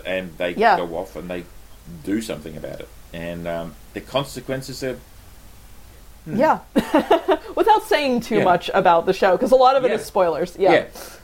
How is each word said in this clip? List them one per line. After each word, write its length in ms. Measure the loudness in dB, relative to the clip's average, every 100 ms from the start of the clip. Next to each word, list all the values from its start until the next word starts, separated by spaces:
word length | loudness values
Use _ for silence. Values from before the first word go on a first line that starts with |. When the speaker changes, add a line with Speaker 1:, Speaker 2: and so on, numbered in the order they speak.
| -8
Speaker 1:
and 320 | -8 -8 -6
they 140 | -6 0
Speaker 2:
Yeah. 220 | 0 2
Speaker 1:
go 180 | -2 -8
off 180 | -10 -12
and 140 | -10
they 140 | -10 -12 -20 -20 -20 -18 -14
do 180 | -6 -4
something 340 | -4 -10 -10 -12
about 240 | -12 -12
it. 60 | -16 -18 -16
And, 360 | -10 -10 -8 -6
um, 280 | -6 -8 -14 -16
the 80 | -16
consequences 840 | -6 -6 -4 -10 -10 -10 -10 -10
are, 160 | -8 -10 -14 -20 -20 -20 -20 -20 -20 -20 -20 -20 -20 -20 -6
hmm. 120 | 2
Speaker 2:
Yeah. 220 | 2 2 0 -2
<laughs> 800 | 2 0 4 2 2 -2 -2 0
Without 280 | 4 4 2
saying 340 | 0 2 -2
too 160 | 0 2
Speaker 1:
Yeah. 60 |
Speaker 2:
much 260 | 4 2 2
about 320 | 2 4 4 2
the 80 |
show, 240 | 2 2 2
'cause 140 | 4
a 40 | 6
lot 200 | 6 4
of 80 | 2
it 40 |
Speaker 1:
Yeah. 60 | -2
Speaker 2:
is 80 | -2
spoilers. 500 | 0 0 0 -4 0
Yeah. 120 | 4
Speaker 1:
Yeah. 140 | 4 0 -12 -18 -20